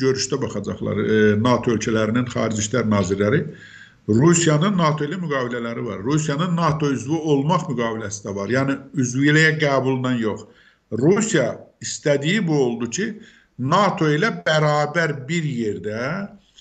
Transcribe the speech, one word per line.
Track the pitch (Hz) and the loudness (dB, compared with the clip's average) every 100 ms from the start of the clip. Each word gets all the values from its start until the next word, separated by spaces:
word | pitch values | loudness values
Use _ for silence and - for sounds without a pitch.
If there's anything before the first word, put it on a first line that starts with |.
görüşdə | 131 131 - 139 | 0 0 -2 -4
baxacaqlar, | 113 104 98 98 110 101 | -4 -6 -6 -6 -4 -2
e, | 110 110 107 104 | 2 4 4 4
nato | 120 120 120 | 4 2 2
ölkələrinin | 110 120 110 110 120 120 | 0 0 0 2 0 -2
xarici | 123 113 107 101 | -2 -2 -2 -2
işlər | 127 107 | -2 2
nazirləri. | 104 90 98 101 139 - - - - - _ - | 2 2 2 2 2 0 -8 -18 -20 -20 _ 0
Rusiyanın | 107 151 170 - 151 180 185 | 4 6 4 4 2 2 2
nato | 160 151 | 2 0
ilə | 147 185 | -4 -6
müqavilələri | 170 139 120 120 117 117 | -4 -4 -2 -4 -6 -6
var. | 123 95 | -6 -6
Rusiyanın | 104 151 156 143 180 170 | -2 0 0 -2 -2 0
nato | 170 156 147 | 0 0 0
üzvü | 131 110 160 156 | -2 -2 -4 0
olmaq | 139 139 180 - | 2 2 0 -2
müqaviləsi | 120 117 113 107 - | -4 -4 -4 -8 -8
də | - 190 | -8 -6
var. | 98 | -2
Yəni, | 127 135 139 - 160 | 0 0 -4 -6 -4
üzvlüyə | 123 123 143 151 156 156 | -2 0 2 4 4 2
qəbulundan | 147 135 131 131 127 123 | 0 2 0 -2 -2 -2
yox. | 110 98 - _ _ _ _ | -2 -4 -10 _ _ _ _
Rusiya | 107 139 202 214 165 117 - - _ | 0 2 2 2 0 0 -4 -14 _
istədiyi | - - 151 143 147 214 175 | -12 -4 0 0 0 0 0
bu | 147 | 2
oldu | 123 117 117 | 0 -2 -6
ki, | 143 220 214 - - _ - | -4 -6 -8 -16 -20 _ -8
nato | 127 180 202 185 156 | 0 2 2 2 0
ilə | 147 220 175 - | 2 0 -2 -2
bərabər | 156 151 147 147 170 165 135 127 | 2 2 2 0 0 -2 -4 -4
bir | 170 | -4
yerdə | 151 120 110 95 95 107 127 185 202 - _ _ | -4 -4 -4 -6 -8 -6 -6 -6 -10 -14 _ _